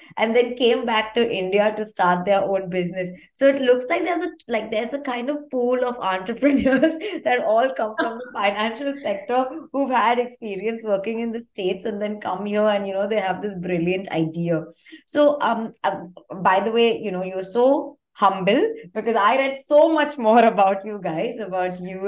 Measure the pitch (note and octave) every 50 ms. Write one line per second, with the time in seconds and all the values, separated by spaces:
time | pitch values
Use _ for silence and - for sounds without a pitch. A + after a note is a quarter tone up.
0 | - - - - G#3+ A3+ A3+ B3 A#3+ A#3 A#3+ - C#4 A3+ A#3+ B3+ A#3+ A3+ A3+ A3
1 | A3 - - A#3+ A#3 - - F#3+ F#3 F#3 F#3+ G#3 G#3 G#3+ G#3 G#3+ G#3+ G#3 - -
2 | F#3+ F3 F3+ F3+ F3+ G#3 G3+ G3 - F#3 G3 F#3+ F#3+ F3+ F3 F#3 F3 F3 F3+ F#3+
3 | F3+ F3 F3+ - - _ - - C4+ C#4 C#4 C#4 C4 B3 B3 B3 B3+ - E4+ F4+
4 | E4 F4+ F4 E4 F4+ E4+ D#4+ - - - A#3+ A3 G#3 G#3+ A3+ G#3+ A#3+ A#3 - C#4+
5 | C#4+ - B3 A#3+ A#3 C4 D4+ D4 D4 - - B3+ B3 B3 B3+ B3+ B3 B3 A#3+ -
6 | - F#3+ F#3 F#3 F#3 - A3+ A3+ - D4 C#4 A#3+ G3+ C4 B3+ A#3+ D4 D#4+ D#4+ -
7 | - G#4+ F4+ D4+ - G#3+ B3 B3 - - G#3+ A3+ B3 C4+ C4 - A#3 G#3+ G#3+ A3
8 | A3 A3+ A3+ A#3 B3 A#3+ B3 A#3+ G3+ G3+ G3+ G#3 G#3+ A3+ A#3 C4+ C#4+ C#4 C#4 C#4
9 | - - G3+ G3 - - B3 B3+ C4 B3+ D4 D#4+ C#4+ - - C4+ C#4 A#3+ B3+ A#3+
10 | G#3 A3+ A#3+ A#3+ A#3+ A#3+ - - A#3 A3 G3 F#3+ G3 A3 A3+ A3+ A3 G#3+ G3+ F#3+
11 | G3 A#3 A3+ A3+ A#3 A#3 A3 A#3 A#3 _ _ - G3 F3+ G3+ F#3 - A3+ G#3 G3+
12 | G#3 G#3 G#3 G#3 - G#3+ F#3 F#3 G3+ G#3 G#3 G#3 G#3+ G#3+ G#3 G3+ G3 G3 F#3+ F#3+
13 | G3+ G3+ A3 G#3+ F#3+ F#3+ F#3 F#3 - G#3 G3 F#3 E3+ F3+ F3+ E3 E3 F3 F#3 F#3+
14 | G3+ - - D#3+ E3 D#3 D#3+ F3 E3+ E3+ E3+ D#3 D#3+ - - _ _ - D#4 D#4+
15 | _ - - D4 D4 D4 C#4+ D4 - G#3+ A#3 G#3+ A3+ A3 - _ - G3 G3 F#3+
16 | F3+ F3+ - - _ - - F#3+ F3+ G3 F#3 F#3+ G3+ A3+ A3 A#3 A#3 A#3 A3 -
17 | A3 G#3 F#3 F3+ F#3 F#3+ F#3+ F#3+ F#3+ F#3 - A#3 B3 C4 C#4 D#4 - - - _
18 | _ _ _ - G#3 G3 F#3+ F#3+ F#3 F3 G#3 C#4+ G4 A4+ A4+ - - - - G#3+
19 | G#3 A3+ A3 G#3+ G3 G#3+ A#3+ C4+ C4+ C4+ C4+ - - - D4 D4 D#4 E4 D#4+ D4+
20 | D4 D4 - C#4+ A#3 A3 A3 A#3+ A3+ A3+ F#3+ F#3+ G3 F#3+ G3 G3 G3 G#3+ G#3 G#3
21 | F3+ F3 D#3+ D#3+ G3 B3 B3+ - G#3+ F#3+ F3+ F#3 F3+ F#3 F3+ F3+ F3+ F3+ F#3+ F#3
22 | F#3+